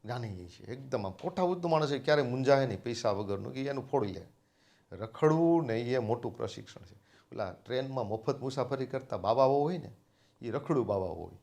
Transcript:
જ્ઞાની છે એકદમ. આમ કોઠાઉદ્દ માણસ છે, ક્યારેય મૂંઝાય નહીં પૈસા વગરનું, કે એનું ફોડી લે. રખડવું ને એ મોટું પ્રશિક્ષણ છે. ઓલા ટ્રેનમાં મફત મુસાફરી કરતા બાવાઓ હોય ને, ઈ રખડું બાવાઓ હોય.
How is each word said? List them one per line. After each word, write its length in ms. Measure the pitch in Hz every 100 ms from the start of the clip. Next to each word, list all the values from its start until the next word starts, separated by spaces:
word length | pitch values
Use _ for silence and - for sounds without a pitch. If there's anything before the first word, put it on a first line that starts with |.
જ્ઞાની 420 | 87 123 113 92
છે 180 | 87 -
એકદમ. 420 | - 127 135 127
આમ 60 | 95
કોઠાઉદ્દ 540 | 95 175 185 180 180
માણસ 240 | 170 160 147
છે, 100 | 139
ક્યારેય 260 | - 147
મૂંઝાય 420 | 127 127 131 139 131
નહીં 160 | 95
પૈસા 280 | 117 117 113
વગરનું, 420 | 98 101 101 120
કે 100 | 131
એનું 240 | 139 135 135
ફોડી 200 | 139 104
લે. 180 | 87 90 _ _ _ _ _ _
રખડવું 760 | 90 113 - 156 160 170 170
ને 160 | 139 113
એ 160 | 120 127
મોટું 400 | 110 117 120 98
પ્રશિક્ષણ 440 | 110 - 107 -
છે. 140 | - - _ _ _
ઓલા 200 | - 98 90
ટ્રેનમાં 420 | - 127 135 131 107
મફત 340 | 113 - 135
મુસાફરી 440 | 127 135 127 135
કરતા 320 | 127 131 127 98
બાવાઓ 440 | 95 117 131 143
હોય 160 | 147 180
ને, 180 | - - _ _ _ _
ઈ 80 | 117
રખડું 340 | 123 139 147
બાવાઓ 280 | 107 101 92
હોય. 240 | 85 85 -